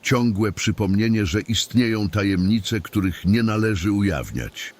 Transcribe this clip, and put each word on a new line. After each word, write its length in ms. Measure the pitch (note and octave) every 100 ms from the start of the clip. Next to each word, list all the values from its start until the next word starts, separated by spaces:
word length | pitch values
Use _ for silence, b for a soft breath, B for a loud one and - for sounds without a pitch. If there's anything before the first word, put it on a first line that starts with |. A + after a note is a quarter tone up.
Ciągłe 500 | - B2+ A#2+ G2 A2
przypomnienie, 720 | F2+ - G2+ G2+ G2 A2+ A2 G2
że 160 | G#2
istnieją 680 | - G#2+ - A#2+ A#2+ A2 G2+
tajemnice, 720 | G#2 G2 F#2+ F#2 A2+ F#2+ A2
których 440 | - - F#2+ E2+ F2+
nie 180 | A2+
należy 480 | A2+ G#2+ A2 G2+ G2
ujawniać. 800 | G2+ G2 D2 A#1+ A#1 A#1 - -